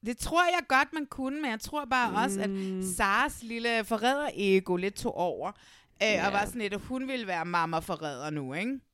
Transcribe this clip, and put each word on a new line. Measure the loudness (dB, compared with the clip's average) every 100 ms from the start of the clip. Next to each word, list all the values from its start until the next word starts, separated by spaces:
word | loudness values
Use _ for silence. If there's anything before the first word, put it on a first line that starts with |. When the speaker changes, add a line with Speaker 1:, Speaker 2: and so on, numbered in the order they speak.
| -6
Speaker 1:
Det | -4
tror | 0 4 4
jeg | 4 4
godt, | 4 4
man | -2 -6
kunne, | -4 -4 -2
men | -4
jeg | -4
tror | -4 -6 0
bare | 2 2 2 0
også, | 0
at | -2
Speaker 2:
Mm. | -2 -2 -2 -4 0
Speaker 1:
Saras | 2 4 2 -2
lille | -8 -4 0 0
forræder-ego | 0 2 2 2 -2 0 4 4 4 0
lidt | -2 -4
tog | -6 -2
over, | -2 -2 -6
øh, | -8 -20 -20 _ _
Speaker 2:
Ja. | 2 4 2
Speaker 1:
og |
var | 2 0
sådan | -2
lidt, | -2
at | -4
hun | -4 -6 -4
ville | -4 -2
være | -4 0
mamma-forræder | 0 2 0 -2 -4 -4 -6 -4
nu, | -4 -4
ikke? | -4 -4 -6 _